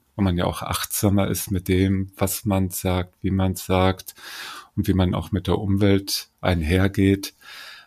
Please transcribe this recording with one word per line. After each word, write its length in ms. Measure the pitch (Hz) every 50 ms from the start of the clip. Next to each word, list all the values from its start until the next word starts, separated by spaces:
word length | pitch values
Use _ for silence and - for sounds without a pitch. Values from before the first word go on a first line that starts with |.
| _ _ -
wo 60 | - 101
man 160 | 95 87 87
ja 80 | 90
auch 160 | 92 90 - -
achtsamer 640 | - 92 - - - - - - 104 95 101 98 104
ist 220 | 107 - - -
mit 180 | 104 90 87 -
dem, 420 | 95 92 95 95 98 95 98 95 -
was 300 | - - 95 - - -
man 240 | 107 95 95 95 92
sagt, 440 | - - - 95 90 90 90 - _ _
wie 100 | - 95
man 240 | 95 95 95 95 92
sagt 600 | - - - 95 92 92 92 92 92 - - - - - - - - - - - - - - -
und 120 | - 101 -
wie 60 | 92
man 200 | 90 92 90 -
auch 160 | - 82 -
mit 160 | - 90 90
der 120 | - 87 -
Umwelt 720 | 107 98 98 98 104 101 98 98 98 - - - - _ _ _
einhergeht, 920 | - 95 90 85 80 76 90 92 95 98 98 - 98 98 98 98 98 - - _ - - - - - - - - -